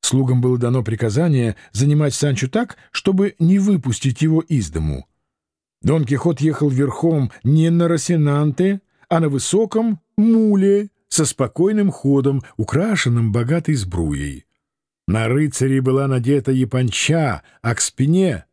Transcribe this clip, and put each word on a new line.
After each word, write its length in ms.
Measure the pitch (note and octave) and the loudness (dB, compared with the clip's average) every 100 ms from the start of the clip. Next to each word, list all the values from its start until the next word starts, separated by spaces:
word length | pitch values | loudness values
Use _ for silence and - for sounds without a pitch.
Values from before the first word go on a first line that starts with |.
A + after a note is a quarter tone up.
| - | -2
Слугам 340 | C3 C3 B2+ | 0 0 0
было 200 | B2 B2 | 0 0
дано 240 | A#2+ B2+ | 0 -2
приказание 720 | A2 A2 A2+ G#2 E3+ C#3 A#2 G#2+ - | -2 -4 -2 0 0 0 0 -4 -10
занимать 420 | G#2 C#3 D3 D3+ | -2 0 2 0
Санчо 340 | - D3 C3 C3 | 0 -2 -2 -2
так, 300 | G#3+ A#3+ - _ | -2 -4 -8 _
чтобы 440 | - - F#3+ G3+ - | -6 -2 0 0 0
не 180 | E3 G3 | 2 4
выпустить 640 | G3 F#3+ C3 A2+ C3+ B2 | 2 0 0 -2 -2 0
его 180 | D#3 D#3+ | 0 0
из 280 | - D3 F2 | 0 -2 -2
дому. 380 | D#2+ D#2 C2+ - _ _ _ _ _ _ _ | -4 -4 -4 -10 _ _ _ _ _ _ _
Дон 240 | - D#3+ B2+ | -2 0 0
Кихот 360 | C#3 E3+ E3+ | -2 -2 0
ехал 280 | D3+ D3 D3 | -2 0 0
верхом 600 | C3 C#3 - E3+ D#3+ B2+ - | 0 -2 0 0 0 -2 -4
не 280 | A#2 D3+ D#3+ | 0 2 4
на 160 | E3+ E3+ | 2 2
Росинанте, 920 | E3 - E3+ D3 C#3+ D3+ C3+ F#3 G3+ _ _ _ | 0 0 0 2 2 0 0 -2 -2 _ _ _
а 100 | E3 | 0
на 100 | D#3+ | 0
высоком 680 | C#3 - F#3+ A3 A3 A3+ G3+ _ - | -2 0 0 0 0 -2 -4 _ 0
муле 760 | A3 A3+ A3 G3+ G3 G3+ G#3 _ _ | 2 4 4 4 4 2 0 _ _
со 160 | - D3+ | -2 -2
спокойным 640 | - B2+ - F#3 G#3+ G3+ | 0 -4 0 0 2 0
ходом, 540 | - C#3 C#3 C#3 C#3 - - | 0 0 2 2 -2 -6 -8
украшенным 760 | A2 D3 G#3+ G3 B2+ A#2+ A2+ | -2 0 0 0 0 0 0
богатой 420 | G#2+ A#2+ E3 D#3+ | 0 0 -2 -2
сбруей. 720 | D3 F#2+ E2+ D#2+ C#2+ C#2+ C2 _ _ _ _ _ _ - | -4 -4 -4 -4 -4 -6 -10 _ _ _ _ _ _ -2
На 200 | G#2 A2+ | -2 0
рыцаре 540 | C3 D3+ - C3 C3+ | 0 0 0 0 0
была 260 | C3 C3+ C#3 | 0 0 0
надета 440 | C3 A#2+ C#3+ C3+ | -2 0 0 0
японча, 880 | C3 B2 B2+ B2+ - - E3 D3 E2 - _ | -2 0 0 -2 -2 -2 0 0 -4 -10 _
а 100 | A2+ | -4
к 80 | A#2 | -2
спине 640 | - - C#3 F3 F#3+ G2+ - | -4 -2 0 2 2 -2 -10